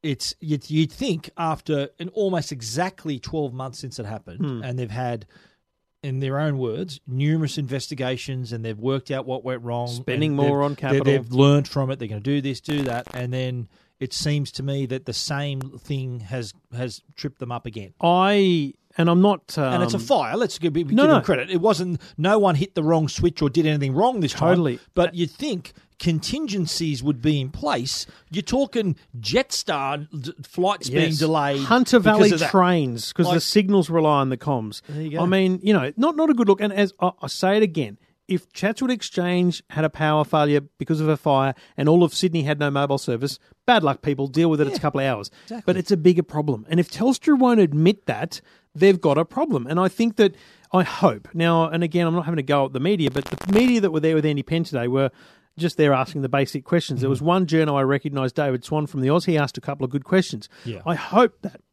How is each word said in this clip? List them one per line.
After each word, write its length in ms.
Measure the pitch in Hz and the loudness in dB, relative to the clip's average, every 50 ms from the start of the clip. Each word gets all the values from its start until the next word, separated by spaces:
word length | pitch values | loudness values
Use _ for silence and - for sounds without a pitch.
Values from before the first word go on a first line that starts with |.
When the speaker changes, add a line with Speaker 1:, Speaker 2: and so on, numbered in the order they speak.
Speaker 1:
it's, 320 | - 156 135 - - - - _ | -4 -4 -6 -4 -6 -10 -10 _
you'd, 280 | - 156 151 139 - - | -6 -4 -4 -4 -4 -2
you'd 220 | 151 156 160 151 | 0 0 0 0
think 380 | - - 262 294 285 160 - - _ | -2 -6 -4 -4 -4 -4 -6 -14 _
after 520 | - 170 160 156 143 _ - 156 139 139 - _ - | -6 -4 -4 -6 -6 _ -4 -2 -2 -4 -6 _ -12
an 100 | - 185 | -14 -8
almost 420 | - 220 202 196 185 165 - - | -4 -2 -2 -2 -2 -2 -4 -6
exactly 680 | 156 123 113 107 110 147 180 190 185 - - 160 143 120 | -10 -12 -10 -8 -4 -4 -4 -4 -6 -10 -8 -8 -8 -8
twelve 340 | - - - 160 147 135 120 | -8 -8 -6 -4 -6 -6 -8
months 240 | 131 131 135 123 - | -10 -12 -12 -12 -14
since 200 | - 127 - - | -14 -14 -12 -12
it 60 | 113 | -10
happened, 320 | 101 110 107 _ - 87 120 175 | -10 -12 -12 _ -16 -8 -6 -6
Speaker 2:
Hmm. 200 | 143 127 117 110 | -6 -6 -8 -8
Speaker 1:
and 160 | 127 123 127 | -8 -6 -6
they've 100 | 123 107 | -6 -6
had, 380 | 104 123 127 123 120 110 - _ _ - _ _ _ _ _ _ _ _ _ _ _ _ | -6 -6 -4 -4 -6 -8 -10 _ _ -20 _ _ _ _ _ _ _ _ _ _ _ _
in 180 | - 139 131 131 | -10 -6 -6 -4
their 180 | 135 131 135 143 | -4 -4 -2 -2
own 180 | 151 151 143 | -2 -2 -2
words, 420 | 131 127 117 107 143 185 175 139 - _ | -2 -4 -4 -4 -6 -8 -10 -10 -16 _
numerous 540 | - 127 131 143 151 160 160 156 139 - 160 | -8 -4 0 0 2 2 2 0 -2 -4 -6
investigations, 920 | 143 120 135 131 - - 156 123 127 127 131 123 - 139 135 127 127 113 | -6 -6 -6 -8 -8 -8 -8 -6 -4 -4 -4 -6 -6 -10 -8 -8 -8 -8
and 140 | 120 113 113 | -8 -8 -8
they've 140 | 113 110 104 | -8 -8 -6
worked 320 | 110 131 135 135 - - | -4 -4 -4 -4 -4 -6
out 160 | 139 131 120 | -8 -8 -6
what 160 | 127 127 127 117 | -6 -8 -6 -6
went 180 | 127 127 120 | -8 -8 -8
wrong. 260 | 120 117 120 120 120 | -6 -6 -6 -4 -6
Speaker 2:
Spending 440 | 120 120 120 127 - 127 - 156 156 | -6 -8 -8 -6 -4 -2 0 0 0
Speaker 1:
and 60 | 143 | 2
Speaker 2:
more 80 | 139 143 | 2 2
Speaker 1:
they've, 180 | 143 143 143 143 | 2 2 2 0
Speaker 2:
on 60 | 143 | 0
Speaker 1:
they, 40 | 143 | -2
Speaker 2:
capital. 280 | - - 131 139 135 - | -4 -2 0 0 2 2
Speaker 1:
they've 260 | 139 139 135 113 113 | 2 2 2 0 0
learned 360 | 123 131 139 143 143 143 139 | 2 6 6 6 6 4 2
from 240 | - - 147 135 127 | 0 -4 -4 -4 -4
it. 80 | 135 131 | -4 -8
They're 80 | 120 | -8
gonna 120 | 104 107 104 | -8 -8 -6
do 200 | 101 135 143 143 | -4 -2 -2 -2
this, 180 | 131 139 131 - | -2 -4 -8 -8
do 200 | _ - 147 147 139 | _ -6 -4 -4 -2
that, 240 | 127 120 120 127 - - | -4 -6 -6 -8 -10 -10
and 180 | 127 123 123 | -8 -8 -6
then 360 | 123 127 127 127 123 123 117 - _ _ _ _ _ _ | -4 -4 -4 -4 -6 -8 -10 -12 _ _ _ _ _ _
it 120 | 135 127 - | -10 -8 -6
seems 380 | - - 151 147 147 139 - - | -4 -2 -2 -2 -2 -2 -6 -8
to 100 | - 135 | -8 -6
me 240 | 139 139 139 139 | -4 -4 -4 -4
that 180 | 117 131 131 - | -4 -6 -8 -6
the 80 | - 117 | -8 -8
same 460 | - - - 151 139 143 143 139 135 131 135 - | -8 -6 -6 -6 -4 -4 -6 -6 -8 -8 -12 -14
thing 440 | 120 _ - 143 135 131 127 123 120 | -18 _ -6 -6 -6 -6 -6 -8 -10
has, 340 | 107 90 127 127 117 101 - _ _ _ 120 | -10 -8 -8 -8 -8 -10 -14 _ _ _ -10
has 280 | 117 127 123 - - _ _ _ | -8 -8 -8 -10 -14 _ _ _
tripped 220 | - - 143 _ | -10 -10 -10 _
them 140 | _ 127 120 | _ -10 -10
up 160 | 123 117 - | -10 -10 -10
again. 260 | 120 104 110 98 92 _ _ | -12 -12 -12 -14 -14 _ _
Speaker 2:
I, 720 | - 170 175 180 190 196 208 202 196 185 175 160 143 135 - _ _ _ _ | 0 2 4 4 4 4 4 4 4 4 4 2 0 -4 -8 _ _ _ _
and 100 | - 165 | 2 2
I'm 140 | 170 170 180 | 4 6 6
not, 340 | 190 208 196 160 _ - - 160 | 6 6 4 0 _ -10 -4 -2
um, 160 | 143 131 127 | -2 0 2
Speaker 1:
And 80 | - - | 0 0
it's 100 | - - | 0 -2
a 60 | 190 | -4
fire. 360 | 113 - 277 185 135 110 143 | 0 2 2 2 2 0 -2
Let's 220 | 214 247 - - | -2 -2 -4 -4
give, 160 | - 160 170 139 | -2 -4 -2 -2
give 160 | 170 170 139 | -2 -2 2
Speaker 2:
No, 120 | 139 240 285 | 4 4 6
Speaker 1:
them 140 | 311 302 | 6 6
Speaker 2:
no. 40 | 202 | 4
Speaker 1:
credit. 300 | - - 170 123 135 180 | 4 2 0 0 0 -2
It 100 | 185 170 | -2 2
wasn't, 400 | 175 220 196 147 185 180 175 - - - - | 2 2 2 2 -2 -4 -6 -6 -8 -12 -6
no 220 | - 151 190 214 214 | -2 2 4 4 6
one 160 | 202 190 165 | 4 4 4
hit 180 | 139 185 - _ | 2 0 -2 _
the 80 | 175 | -2
wrong 260 | 151 156 170 160 160 | 2 2 2 2 2
switch 360 | 135 - - 165 175 - - 151 | 0 -2 0 0 0 2 2 -2
or 60 | 143 | 2
did 160 | 120 165 156 | 2 2 2
anything 260 | 156 151 147 139 135 131 | 2 0 0 -2 0 0
wrong 280 | 151 214 247 262 214 | 2 2 2 2 0
this 120 | 165 135 - | -2 -4 -2
Speaker 2:
Totally. 440 | - 151 170 185 180 165 143 120 | 0 2 4 4 4 2 0 -2
Speaker 1:
time. 80 | - - _ _ | -4 -10 _ _
But 180 | - 170 170 175 | 0 0 0 0
you'd 160 | 170 170 147 | -4 -4 -4
think 440 | - - 269 302 220 175 - - - - _ _ _ _ | -4 -6 -6 -4 -4 -6 -8 -14 -20 -20 _ _ _ _
contingencies 1040 | - 170 165 151 - - - 294 320 285 285 202 170 156 - - 165 156 147 117 123 | -2 0 0 0 -2 -4 -6 -6 -4 -4 -4 -4 -4 -4 -4 -4 -4 -4 -4 -2 -2
would 180 | 147 147 120 | -2 -2 0
be 180 | 117 156 151 143 | 0 0 0 0
in 120 | 131 131 | -2 -6
place. 560 | - - 285 294 247 127 123 135 - - - - - - _ _ | -10 -8 -6 -4 -4 -4 -4 -6 -8 -8 -10 -12 -18 -20 _ _
You're 100 | 156 196 | -10 -8
talking 540 | - - 240 269 277 - - 233 214 185 151 - _ _ - 120 | -4 -2 0 0 0 0 -2 -2 -2 -2 -4 -4 _ _ -16 -10
Jetstar 880 | 107 104 143 240 262 _ - - - - 165 143 135 135 143 147 151 151 - 147 | -8 -2 -2 -2 -2 _ -6 -8 -4 -4 -4 -4 -2 -4 -6 -6 -10 -12 -12 -12
d-, 140 | 123 151 - - | -12 -12 -14 -14
flights 480 | 143 - - - 180 196 202 196 - 127 | -20 -10 -4 -2 -2 -2 -2 -4 -6 -2
being 200 | 131 151 165 160 | 0 0 0 0
Speaker 2:
Yes. 100 | 156 143 | 0 0
Speaker 1:
delayed 420 | 160 156 160 156 143 143 139 139 | 0 0 0 0 0 0 -2 -2
Speaker 2:
Hunter 380 | 139 131 226 254 254 - 247 233 | 0 2 2 2 4 6 4 6
Speaker 1:
because 180 | 180 214 214 | 6 6 6
Speaker 2:
Valley 140 | 208 208 208 | 6 6 6
Speaker 1:
of 80 | 180 156 | 6 4
that. 100 | 165 - | 0 2
Speaker 2:
trains, 640 | - 190 180 180 180 170 143 127 117 113 - - - | 4 4 4 4 4 2 0 -2 -4 -6 -8 -6 0
'cause 140 | - 170 | 0 2
the 60 | 175 175 | 2 2
Speaker 1:
Like 80 | 165 | 0
Speaker 2:
signals 480 | - - - 208 202 185 202 196 165 147 | 0 2 2 2 4 6 4 2 2 2
rely 300 | 165 170 156 151 147 139 | 2 2 2 4 2 2
on 80 | 135 131 | 2 0
the 80 | 131 | -2
comms. 440 | 117 - 147 139 120 110 107 101 - _ - | -4 -2 -2 -2 -2 -4 -6 -12 -14 _ -12
Speaker 1:
There 120 | 143 151 160 | -10 -8 -8
you 80 | 156 | -6
go. 80 | 147 160 | -2 -2
Speaker 2:
I 60 | 175 | 0
mean, 320 | 175 190 190 190 185 185 180 | 2 2 2 2 2 0 0
you 120 | - 208 214 | 2 2 2
know, 200 | 170 127 139 - | 2 2 -2 -2
not, 180 | 214 262 320 320 | 0 0 0 2
not 160 | 302 320 311 | 2 2 2
a 20 | 285 | 4
good 140 | 233 233 | 4 4
look. 120 | 196 196 196 | 4 4 2
And 140 | 208 208 196 | 2 -2 2
as 180 | 202 202 185 - _ | 0 0 0 0 _
I, 120 | 180 180 - _ | -2 -2 -2 _
I 60 | - | -12
say 300 | 147 - - - 185 202 | -10 -6 -2 0 2 4
it 40 | 214 214 | 4 2
again, 360 | 185 156 165 131 104 101 _ _ _ _ _ _ | 2 0 -4 -6 -6 -8 _ _ _ _ _ _
if 240 | - 185 175 - _ _ | -4 -4 -4 -4 _ _
Chatswood 380 | - 190 202 226 - 269 247 | -4 -4 -4 -2 -2 -2 -2
Exchange 680 | 254 214 - - - 190 175 175 180 180 180 180 165 - _ _ | -2 -4 -6 -6 -4 -2 -2 0 2 2 2 0 0 -4 _ _
had 120 | - 156 156 | -4 -2 -2
a 60 | 151 | -2
power 340 | - - 156 151 151 151 151 | -2 -2 0 2 2 2 0
failure 380 | - - 151 147 147 147 143 143 - _ | 2 2 2 2 4 2 0 0 -4 _
because 240 | _ 143 - 160 156 | _ -4 -2 -2 0
of 80 | 156 156 | 2 0
a 80 | 156 | 0
fire 360 | - - 156 139 135 135 135 127 - - _ _ | 0 2 2 2 4 2 0 -2 -6 -16 _ _
and 140 | - 143 151 | 0 4 4
all 140 | 160 175 175 | 6 6 6
of 100 | 151 - | 4 2
Sydney 300 | - - 185 160 165 135 | 0 -2 0 0 0 0
had 160 | 147 151 143 | 0 0 0
no 120 | 147 143 | 0 0
mobile 260 | 139 139 139 139 139 | 0 0 0 0 0
service, 420 | 135 - - 120 113 135 143 - - _ _ _ _ _ | -2 -2 -4 -4 -2 -4 -6 -6 -10 _ _ _ _ _
bad 180 | - 247 214 160 | 2 4 4 4
luck, 180 | 139 135 - | 2 -2 -2
people. 260 | - 151 143 131 139 | -4 -4 -2 -2 -4
Deal 220 | 139 127 151 165 165 | -2 0 2 2 2
with 120 | 156 147 | 2 2
it. 60 | 151 | 0
It's 100 | 139 370 | 0 -2
a 20 | - | -2
Speaker 1:
Yeah. 20 | |
Speaker 2:
couple 200 | - 147 139 139 | -4 -2 -2 0
of 40 | 135 | -2
hours. 240 | 135 123 104 104 - _ - - | -2 -2 -4 -8 -14 _ -20 -18
Speaker 1:
Exactly. 200 | - 226 240 - | -14 -14 -6 -2
Speaker 2:
But 120 | - 180 | -2 -2
it's 140 | 185 170 - | -2 0 0
a 60 | 202 | 0
bigger 260 | 165 151 180 180 170 165 | 4 4 4 4 4 0
problem. 420 | _ - 151 147 147 131 107 110 - | _ -4 -4 -2 -2 -4 -4 -4 -2
And 100 | 165 175 | 0 0
if 100 | 165 - | 0 -2
Telstra 480 | - - 214 262 254 - - 320 294 | -4 -2 0 0 0 0 2 2 4
won't 220 | 254 254 247 240 220 | 4 6 4 6 6
admit 460 | 190 156 147 151 160 180 214 - _ | 4 4 4 4 4 4 2 2 _
that, 340 | - 117 104 147 175 - - _ _ _ _ _ _ _ | -6 -6 -6 -8 -10 -10 -16 _ _ _ _ _ _ _
they've 280 | 151 185 196 190 170 | 4 6 6 6 6
got 160 | - 160 139 | 4 2 2
a 80 | 151 170 | 2 0
problem. 420 | _ - 254 311 320 220 131 117 | _ -2 -4 -2 0 0 -2 -2
And 120 | 131 160 175 | -2 0 0
I 80 | 190 185 | 0 0
think 260 | - - 233 233 214 | 2 0 0 0 4
that, 200 | - 214 190 196 - - - - _ _ _ | 4 2 2 2 -4 -20 -20 -20 _ _ _
I 120 | - 185 170 | 2 2 2
hope. 440 | - - - - 165 113 104 - - - | 2 0 2 2 2 2 2 -10 -10 -2
Now, 340 | 165 170 170 165 165 165 | 0 2 2 4 2 2
and 160 | 156 156 165 175 | 2 0 -2 -2
again, 240 | 165 156 175 170 | 0 0 0 2
I'm 80 | 165 165 | 2 0
not 80 | 175 156 | -2 -2
having 140 | 156 170 156 | -2 -4 -4
a 40 | 135 | 0
go 220 | 135 143 143 135 | 0 2 2 2
at 60 | 135 135 | 0 -2
the 60 | 127 | -2
media, 320 | 139 180 208 180 151 135 | 0 0 2 2 0 0
but 140 | 123 139 - | 0 -2 -6
the 260 | - - - - 185 196 | -6 -10 -8 -2 2 4
media 280 | 214 247 254 247 226 | 4 4 4 4 2
that 100 | 196 180 | 2 0
were 80 | 160 156 | 0 2
there 160 | 147 160 160 | 2 2 2
with 100 | 156 147 | 2 2
Andy 180 | 156 147 139 131 | 2 -2 -2 -4
Penn 200 | - 160 165 170 | -2 -2 -2 -2
today 240 | - 151 127 117 | -2 -4 -4 -2
were 240 | 123 127 135 135 127 _ _ - - _ _ _ _ _ | 0 0 0 0 0 _ _ -20 -20 _ _ _ _ _
just 180 | - 165 165 - | -4 -4 -4 2
there 160 | - 156 143 | 4 4 4
asking 300 | 139 127 131 - 160 147 | 4 2 0 -2 -4 -6
the 80 | 135 127 | -4 0
basic 340 | 123 139 139 - - 143 - | 0 0 0 -2 -4 -10 -4
questions. 380 | - 175 170 - - 135 120 | 0 0 0 0 -2 -4 -2
There 60 | 127 | 0
Speaker 1:
Mm-hmm. 40 | 135 | 0
Speaker 2:
was 100 | 135 123 | -2 0
one 240 | 147 165 175 190 185 | 2 2 2 2 2
journo 300 | 147 156 160 156 151 143 | 2 2 2 2 2 2
I 60 | 139 | 0
recognised, 540 | 135 131 143 139 - 147 143 139 131 127 - | 0 0 0 -2 -2 -4 -4 -2 -4 -2 -2
David 280 | - 147 139 127 123 - | -2 -2 0 -2 -4 -4
Swan 240 | - 151 151 151 | -4 -4 -4 -4
from 140 | - - 139 | -4 -4 -2
the 80 | 127 131 | 0 2
Oz. 160 | 151 175 165 | 2 2 2
He 120 | - 165 | 0 0
asked 200 | 151 143 135 - | 0 0 -2 -4
a 40 | - | -10
couple 220 | - - 139 139 131 | -8 -8 -6 -6 -6
of 80 | 127 | -4
good 140 | 123 143 131 | -4 -6 -2
questions. 420 | - 185 190 180 - - 107 - - _ - - | 2 2 2 2 0 -8 -12 -14 -18 _ -14 -12
Speaker 1:
Yeah. 180 | 117 107 92 90 | -12 -12 -8 -6
Speaker 2:
I 100 | 165 170 | -6 -4
hope 460 | - - - - 214 - 196 _ _ | -4 -6 0 4 4 4 4 _ _
that 180 | - 196 - - _ _ | -14 -12 -12 -14 _ _